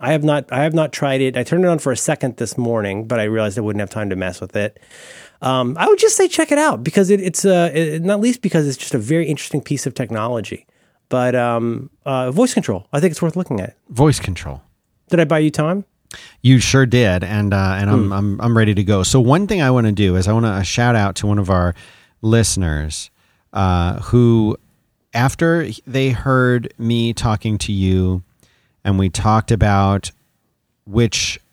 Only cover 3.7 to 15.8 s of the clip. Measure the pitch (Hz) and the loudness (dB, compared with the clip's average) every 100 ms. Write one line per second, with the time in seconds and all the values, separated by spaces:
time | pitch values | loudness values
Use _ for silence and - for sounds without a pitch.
3.7 | 104 101 107 104 92 92 87 92 104 104 | -4 -6 -6 -6 -4 -6 -8 -8 -6 -6
4.7 | - _ - - - - _ 127 131 123 | -8 _ -20 -20 -20 -20 _ -2 0 -2
5.7 | 160 208 403 440 - 370 - 311 285 311 | 0 2 4 4 4 0 0 0 2 0
6.7 | 107 127 202 185 202 185 160 196 180 170 | -2 0 2 4 2 0 -2 2 2 2
7.7 | 147 160 156 170 202 233 240 185 165 143 | 0 -2 -2 -2 0 0 0 0 0 0
8.7 | 127 - 131 107 160 156 147 - 147 - | -4 -4 -4 0 -2 0 -4 -6 -8 -4
9.7 | 143 139 - 117 110 113 120 101 - _ | -6 -4 -6 -6 -4 -4 -4 -8 -12 _
10.7 | _ _ _ _ 127 123 123 120 117 117 | _ _ _ _ 0 2 2 0 0 -2
11.7 | 117 135 _ - 135 127 143 254 - 165 | -6 -10 _ -6 -4 -2 0 2 0 -2
12.7 | 95 - 143 180 156 170 175 180 107 - | -4 -4 -2 0 0 -4 -4 -4 -6 -6
13.7 | - _ 117 151 131 - 87 - 67 - | -12 _ 2 2 2 -4 -8 -10 -14 -18
14.7 | _ _ _ _ 175 156 160 156 147 156 | _ _ _ _ 0 2 2 0 0 -2
15.7 | 190 | -4